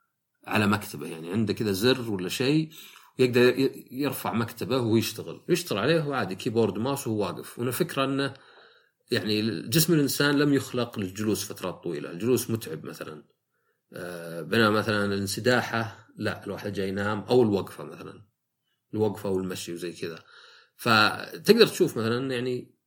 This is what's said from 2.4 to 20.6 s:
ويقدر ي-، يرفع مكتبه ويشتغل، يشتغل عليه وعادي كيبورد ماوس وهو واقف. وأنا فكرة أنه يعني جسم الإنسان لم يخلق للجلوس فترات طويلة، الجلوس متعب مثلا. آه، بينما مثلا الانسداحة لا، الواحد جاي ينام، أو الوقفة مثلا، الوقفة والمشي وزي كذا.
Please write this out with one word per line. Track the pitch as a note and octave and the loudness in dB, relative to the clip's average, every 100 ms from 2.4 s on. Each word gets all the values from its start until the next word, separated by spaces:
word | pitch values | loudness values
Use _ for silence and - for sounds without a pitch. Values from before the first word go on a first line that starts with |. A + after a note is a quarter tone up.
| C3 D#3 D#3 - - - - - | 2 2 0 -8 -20 -20 -12 2
ويقدر | B2+ A#2+ | 4 6
ي-، | B2 B2 C3+ - - | 6 6 2 0 -10
يرفع | B2+ C#3+ - F#2 | -4 -4 -2 -2
مكتبه | G#2 A2+ - F#2+ C3 | -2 -2 -4 -2 0
ويشتغل، | A#2 A2+ - - E2 D2 - | 4 2 2 -4 -12 -12 -2
يشتغل | F3 - G#2 | -2 0 0
عليه | B2+ E3 D3 | 2 2 0
وعادي | C3 F#2 | -2 -4
كيبورد | F#2+ B2+ A2+ G#2+ G2+ | -4 -2 2 2 0
ماوس | B2+ C3+ B2 | -2 -4 -2
وهو | G#2+ | -2
واقف. | F#2+ E2 - - | -2 -6 -12 -6
وأنا | B2 | -4
فكرة | A#2 E3 C#3 | -2 -2 -2
أنه | C3+ C3+ C3+ - - - - _ _ _ _ | -2 0 -4 -6 -18 -20 -20 _ _ _ _
يعني | A2+ G2 G#2+ A2 F2 | -2 0 0 0 -4
جسم | - D3+ D#3 | 0 2 4
الإنسان | D#3+ C3+ - D3 C#3+ | 4 2 2 2 4
لم | D3 | 4
يخلق | C3+ - B2 A#2 A2 | 2 0 -4 -4 -4
للجلوس | F#2 F#2+ G#2+ G2 - | -6 -4 -2 -2 -4
فترات | - F#2 E2+ | -8 -8 -6
طويلة، | F2 D2 - | -6 -6 -8
الجلوس | E2+ A2+ A#2+ - | -4 2 2 2
متعب | A2 - D#2 | -4 -4 -10
مثلا. | - - - D#2 - _ _ _ _ _ _ | -10 -12 -12 -14 -18 _ _ _ _ _ _
آه، | - F2 F2 E2+ E2 | -12 -10 -10 -10 -10
بينما | D#2+ A2+ A2 | -2 4 4
مثلا | G#2+ A2 G#2 | 4 2 0
الانسداحة | G2+ G2 G2 A2+ A#2+ B2 - A2+ G#2+ - _ - | 0 0 -2 0 2 2 0 -2 -4 -8 _ -6
لا، | G#2 F#2 | -6 -4
الواحد | G2+ F2+ G#2 | -8 -8 -6
جاي | G2 F#2+ | -4 -4
ينام، | G2 G#2 G#2 | -2 -2 -4
أو | G2 B2+ | 4 6
الوقفة | A2 G2 - - | 6 4 0 -10
مثلا، | D2+ E2+ - - - _ _ _ _ _ _ | -14 -14 -16 -16 -20 _ _ _ _ _ _
الوقفة | G#2+ G#2+ G2 G2+ | 0 0 0 -2
والمشي | F#2+ F#2 F2+ - | -2 -2 -6 -8
وزي | E2+ F2 | -8 -8
كذا. | E2 F2 D#2 - - - - | -8 -10 -10 -18 -20 -20 -20